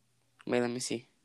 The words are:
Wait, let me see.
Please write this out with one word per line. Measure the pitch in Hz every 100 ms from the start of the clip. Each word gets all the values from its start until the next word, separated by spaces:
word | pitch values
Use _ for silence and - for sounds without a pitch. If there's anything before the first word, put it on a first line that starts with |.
| _ _ _ - -
Wait, | 123
let | 120
me | 123
see. | - 117 - _